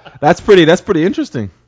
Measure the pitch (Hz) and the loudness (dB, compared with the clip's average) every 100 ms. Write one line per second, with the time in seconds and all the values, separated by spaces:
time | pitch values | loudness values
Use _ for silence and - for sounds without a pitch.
0 | - - - 175 - 190 156 180 - 165 | -20 -6 -2 -2 2 2 4 0 -2 -2
1 | 175 294 294 127 98 - | -2 -4 -8 -10 -12 -14